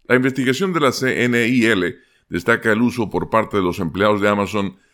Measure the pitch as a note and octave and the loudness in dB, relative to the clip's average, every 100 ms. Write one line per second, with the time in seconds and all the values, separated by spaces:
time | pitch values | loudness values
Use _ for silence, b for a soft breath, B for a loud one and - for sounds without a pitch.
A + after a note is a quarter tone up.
0 | - B2+ C3 C3 B2+ C3 F#3+ E3 C#3 - | 0 0 2 0 -2 -2 -2 0 0 0
1 | B2+ D#2 B2 A#2+ A#2 B2+ A2+ G2+ F2 - | -2 0 0 2 2 2 2 2 -2 -6
2 | b b b F2 A#2 A2+ A2+ G#2+ A#2+ A#2+ | b b b -4 0 0 2 2 0 0
3 | G2 F2+ E2 A2 G#2+ G#2 F2+ F#2 E2+ E2 | -4 -4 0 0 0 0 0 -2 -4 0
4 | G#2+ G#2 G#2 G2+ G2 G#2+ G2 - b | 2 2 2 0 -2 -4 -6 -8 b